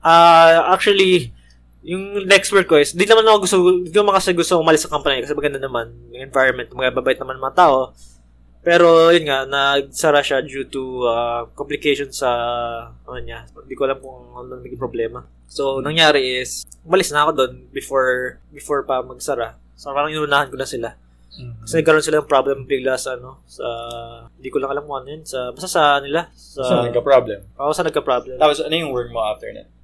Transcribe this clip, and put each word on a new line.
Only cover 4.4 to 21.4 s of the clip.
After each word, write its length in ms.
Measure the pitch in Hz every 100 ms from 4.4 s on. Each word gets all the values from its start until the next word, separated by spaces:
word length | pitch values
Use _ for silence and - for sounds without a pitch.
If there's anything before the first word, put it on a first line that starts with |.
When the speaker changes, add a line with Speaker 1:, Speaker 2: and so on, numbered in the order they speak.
| 165 175
Speaker 1:
umalis 240 | 160 156
sa 80 | -
company 320 | 147 147 131
kasi 160 | 131 147
maganda 240 | 143 139
naman 320 | 135 123 113 - -
yung 160 | 123 135
environment, 400 | 135 131 127 117
magababait 420 | 127 127 127 127 131
naman 160 | 131 131
mga 180 | 135 175
tao. 380 | 170 131 127 _ - _ _ _ _ _ 170
Pero, 480 | 170 170 165 165
yun 160 | 170 151
nga, 160 | 135 135
nagsara 800 | 139 139 139 139 - 160 147 139
siya 160 | 135
due 240 | 143 135 127
to, 400 | 135 131 127 120
ah, 400 | 117 120 117 113
complication 560 | - 143 147 151 139 139
sa, 160 | - 131 120 120 120 120 117 117
ano 280 | 117 - 127
niya, 240 | 117 113 117 -
di 160 | - 131
ko 80 | 135
alam 160 | 135
kung 320 | 131 127 123
ano 240 | 123 127 127
naging 240 | 123 120
problema. 400 | 123 117 113 123 - _ _
So, 320 | - 139 135
nangyari 640 | 135 160 156 143 127 127
is, 240 | 123 - - -
umalis 320 | 160 185 190
na 80 | 147
ako 80 | 151 147
dun 320 | 127 127 -
before, 720 | 135 - 135 131 127 127 123 _
before 320 | 147 - 143
pa 240 | 135 131 127
magsara. 480 | 127 - 127 113 - _ _
So, 160 | 143
parang 160 | 139 151
inunahan 400 | 156 151 143 139
ko 80 | 131
na 80 | 131
sila. 320 | 127 113 - _ _ _
Speaker 2:
Mm-hmm. 240 | -